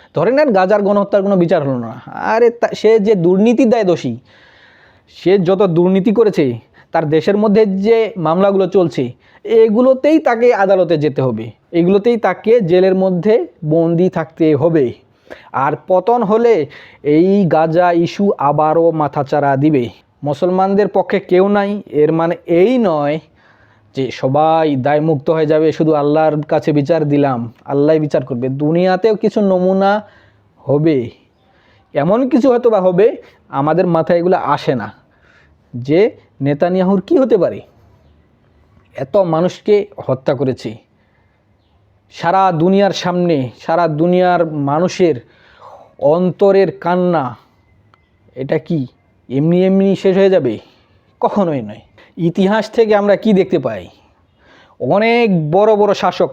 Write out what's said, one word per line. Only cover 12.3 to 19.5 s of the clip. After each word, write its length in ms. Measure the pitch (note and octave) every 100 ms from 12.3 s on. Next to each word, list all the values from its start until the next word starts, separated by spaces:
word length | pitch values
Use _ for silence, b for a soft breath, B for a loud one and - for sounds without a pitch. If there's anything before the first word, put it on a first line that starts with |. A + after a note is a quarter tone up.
| F3+ - B3 E3+
জেলের 260 | F3+ F#3+ F#3+
মধ্যে 320 | F#3+ F3+ G3+ A3+ F4 _ D3+
বন্দি 340 | D#3+ E3 E3+ F#3
থাকতে 360 | F3 D#3 - D#3+
হবে। 300 | C#3+ E3 E3 B2 - _ B B B B -
আর 80 | C#3 - -
পতন 340 | F#3 F3+ B3
হলে 320 | G3+ A3 A#3+ G#3 C3+ B B B C#3+
এই 140 | D3+ F#3 G3+ F3+
গাজা 340 | D#3 D#3+ D#3+ F3 E3+
ইস্যু 220 | E3+ - G3+ - C#3
আবারও 380 | D3 D#3 D#3+ E3
মাথাচাড়া 600 | D#3+ D3 D3+ C#3 D3+ C#3